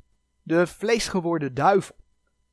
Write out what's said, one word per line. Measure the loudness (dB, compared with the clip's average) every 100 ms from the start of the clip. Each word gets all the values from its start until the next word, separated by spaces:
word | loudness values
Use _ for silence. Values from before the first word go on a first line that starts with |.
| _ _ _ _
de | -2 0 0
vleesgeworden | -2 -2 0 0 -4 -2 -4 -4
duivel. | 0 2 2 0 -14 -20 _ _ _ _